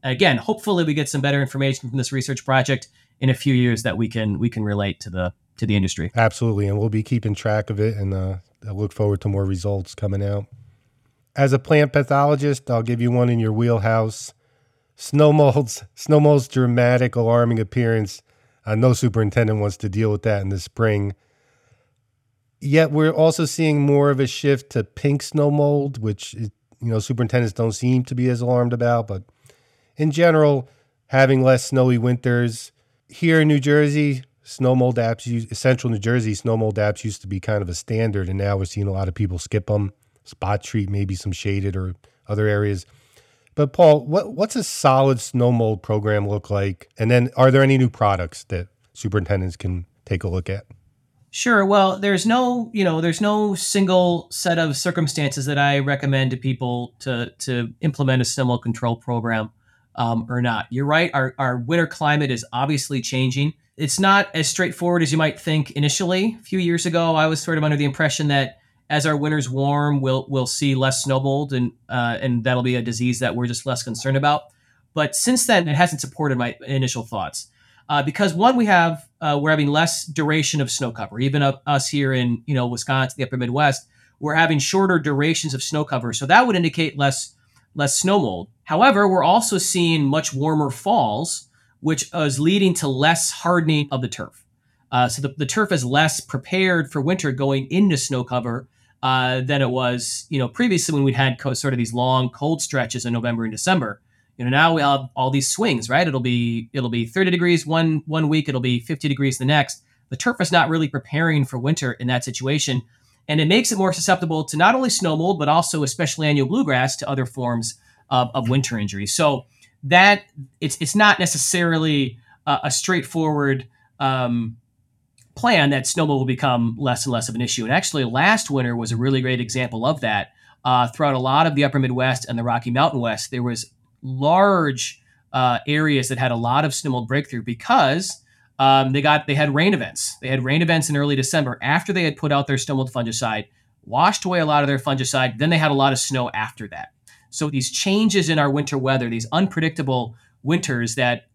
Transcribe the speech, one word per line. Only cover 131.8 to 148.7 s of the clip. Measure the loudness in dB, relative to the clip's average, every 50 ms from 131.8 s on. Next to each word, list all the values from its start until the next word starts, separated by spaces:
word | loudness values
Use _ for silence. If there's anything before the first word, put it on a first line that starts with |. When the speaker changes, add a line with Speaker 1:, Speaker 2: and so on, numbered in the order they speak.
| 0 0 0 0 0 0 0 -2 -4 -6
Speaker 1:
and | -6 -4
the | -2
Rocky | -2 -2 -2 -2 -2
Mountain | 0 2 2 2 2 0
West, | -2 -4 -4 -6 -8 -8
there | -6 -6 -4
was | -4 -4 -6 -8 -12 _ _ _ _ _ _
large, | -12 -10 -6 -2 0 2 4 4 4 4 4 4 2 0 -2 -4 -6 -10 -12 _ _ _ _ _ _ _ -2
uh, | 0 2 2 0 0 -2 -2
areas | 0 0 2 2 2 0 0 -2
that | -2 -2
had | -2 -2
a | -2
lot | -2 0 0 2 2 0
of | 0 -2
snow | -4 -4 -4
mold | -4 -4 -4 -2
breakthrough | -4 -4 -4 -4 -8 -10
because, | -8 -8 -10 -6 -2 2 2 4 4 2 2 -2 -4 -8 -10 -14 _ _ _ _ _ _ _ 0
um, | 4 4 4 4 4 2 0
they | 0
got, | 2 2 2 2 0 -2
they | -2
had | 0 0 0 0
rain | 2 2 2 2
events. | 0 -2 -6 -10 -10 -10 -10 -10 -10
They | -6 -4
had | -4 -2 -2
rain | 0 0 0
events | 2 2 2 0 0 0
in | -2
early | 0 0 0 0
December | 0 -2 -2 -2 -2 -2 -2 -4 -6
after | -2 -2 -2 0 0 -2
they | -2 -2 -2
had | -2 -2
put | -2 -2 -2
out | 0 0 0 0
their | -2 -4
snow | -4 -4 -4
mold | -4 -4 -4
fungicide, | -4 -6 -6 -4 -4 -4 -4 -4 -4 -4 -8 -10 _ _ _ _ _ _ _
washed | -6 0 2 2 2 2 0 -2
away | -2 0 0
a | 2
lot | 2 2 2 2
of | 2
their | 0 0
fungicide. | 0 -2 -2 -2 -2 -2 0 0 0 0 0 0
Then | 0 2
they | 2 2
had | 2 2
a | 2
lot | 4 2 2
of | 2 0
snow | -2 -2 -2 -4 -4 -4 -4
after | -6 -8 -8 -10 -12 -16 -14
that. | -14 -14 -16 -16 _ _ _ _ -20 _ _ _
So | -8 -6 -4 -4
these | -2 -2 -4 -2
changes | -4 -4 0 0 2 2 2 2 2 2 2 2
in | 2 2
our | 2 2
winter | 2 0 -2 -2